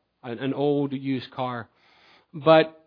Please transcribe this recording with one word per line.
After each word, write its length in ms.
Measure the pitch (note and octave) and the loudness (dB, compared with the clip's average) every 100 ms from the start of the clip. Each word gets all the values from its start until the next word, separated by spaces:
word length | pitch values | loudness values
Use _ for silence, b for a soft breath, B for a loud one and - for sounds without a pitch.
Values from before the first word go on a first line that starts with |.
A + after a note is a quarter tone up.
| _ _ | _ _
an, 160 | B2+ A2+ | -14 -8
an 160 | C3+ | -6
old 400 | C3 C#3+ C#3+ C#3 | -2 0 0 -2
used 360 | C3+ C3+ C3 - | -6 -6 -6 -8
car, 380 | - B2+ A#2+ A2 b b b b b b | -8 -8 -8 -12 b b b b b b
but, 500 | D#3+ C#3+ D#3+ D#3+ - | -2 6 6 6 -4